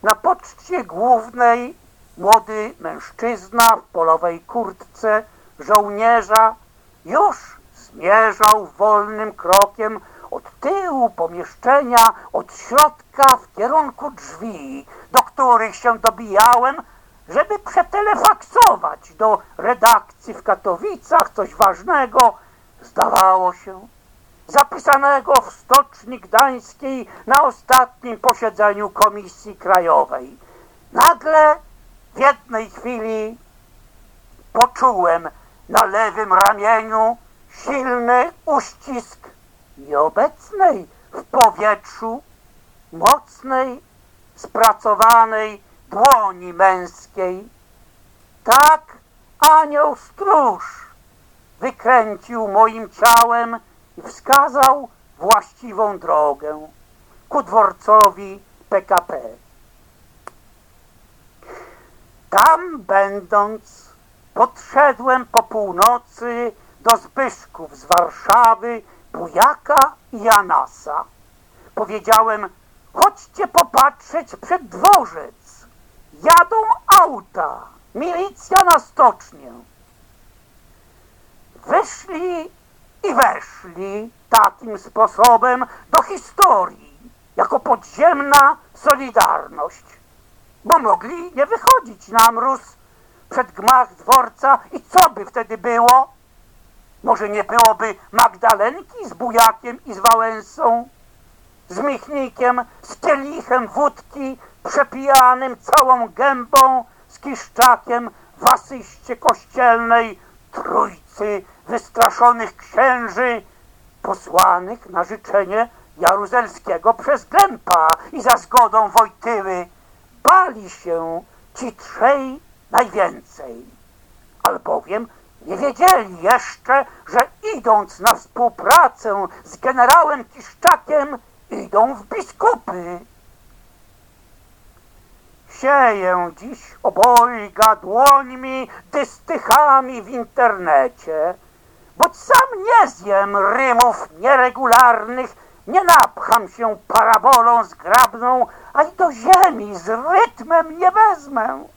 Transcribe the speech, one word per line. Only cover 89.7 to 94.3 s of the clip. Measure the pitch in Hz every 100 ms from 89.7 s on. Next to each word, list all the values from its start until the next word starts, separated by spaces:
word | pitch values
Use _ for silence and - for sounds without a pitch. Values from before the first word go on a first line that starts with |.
| - _ _ _ _ _ _ _ _
Bo | 208 330
mogli | 226 196 233 339 349 262
nie | 285
wychodzić | 440 508 523 233 208 -
na | 226 226
mróz | 226 247 262 - _ _ _ _ _ _
przed | - 247
gmach | - 214 262 247
dworca | _ - 262 233